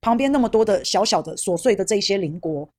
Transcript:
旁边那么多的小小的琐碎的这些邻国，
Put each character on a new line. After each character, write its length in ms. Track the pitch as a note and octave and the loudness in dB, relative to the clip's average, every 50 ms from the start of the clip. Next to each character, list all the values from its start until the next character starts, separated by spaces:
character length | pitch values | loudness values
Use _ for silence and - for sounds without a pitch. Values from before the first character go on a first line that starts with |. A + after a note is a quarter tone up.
旁 140 | - A3+ A#3 | -2 0 0
边 160 | A#3+ C4+ C#4 | 2 2 2
那 60 | C#4+ | 2
么 100 | C4+ A#3+ | 2 2
多 160 | A3 A3 A3 A3 | 2 2 2 2
的 220 | G#3+ G3 - - | 4 2 0 0
小 180 | - - F#3 G#3+ | 0 0 0 2
小 160 | A3 G#3+ D#3+ | 2 2 0
的 160 | - D#3+ - | 0 -4 -8
琐 220 | - - G3 F3 | -6 -2 -2 -2
碎 180 | E3+ - B3+ G3+ | 0 2 0 2
的 80 | G3 F#3+ | 2 0
这 160 | - A3 G3+ | 0 0 -2
些 180 | G3 - G3 | 0 0 0
邻 220 | G3+ F3+ D3 D#3+ F3 | 0 -2 -4 -6 -6
国， 300 | - D#3+ D#3 C#3+ D3+ - _ | -6 -6 -6 -6 -8 -10 _